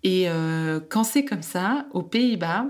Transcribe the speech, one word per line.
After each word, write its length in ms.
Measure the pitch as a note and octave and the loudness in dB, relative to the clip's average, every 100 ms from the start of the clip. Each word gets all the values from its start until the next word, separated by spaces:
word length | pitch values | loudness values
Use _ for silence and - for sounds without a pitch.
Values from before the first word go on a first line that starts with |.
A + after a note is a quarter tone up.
Et, 240 | F#3+ F#3 F3+ | 2 2 2
euh, 520 | E3 D#3+ D#3+ D#3+ D#3+ D#3+ | 0 0 0 0 -2 -2
quand 140 | A3 | 0
c'est 200 | A3+ C#4+ | 2 2
comme 200 | C#4 G3 | 0 -4
ça, 420 | D#3+ F#3 F#3+ C#4 C#4 | -6 -2 0 -2 -2
aux 80 | F#3 | -6
Pays-Bas 640 | F3 A3+ B3 G#3+ E3+ F3+ C4+ | -2 2 2 2 -2 -2 -2